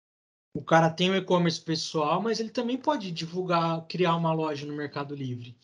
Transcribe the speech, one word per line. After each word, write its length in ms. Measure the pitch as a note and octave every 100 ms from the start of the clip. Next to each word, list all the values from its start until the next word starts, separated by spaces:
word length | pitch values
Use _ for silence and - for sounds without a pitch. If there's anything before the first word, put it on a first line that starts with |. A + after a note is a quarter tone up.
| _ _ _ _ _ -
O 60 |
cara 260 | - E3 D#3+
tem 220 | E3 F3+
um 60 | F#3+
e-commerce 440 | F#3+ F3+ E3+ -
pessoal, 600 | - D#3+ - D#3+ D3 F3
mas 180 | A3 A3
ele 120 | A3
também 260 | - A#3 C4
pode 340 | D#4 D4 F#3+
divulgar, 760 | E3 E3 F3+ F3+ E3+ E3 E3 -
criar 280 | E3+ F3 E3+
uma 160 | E3
loja 360 | D#3+ D#3 C#3+ D3
no 80 | D3
Mercado 400 | C#3+ C#3+ C#3+ C#3+
Livre. 420 | C3 A#2+ A#2+ -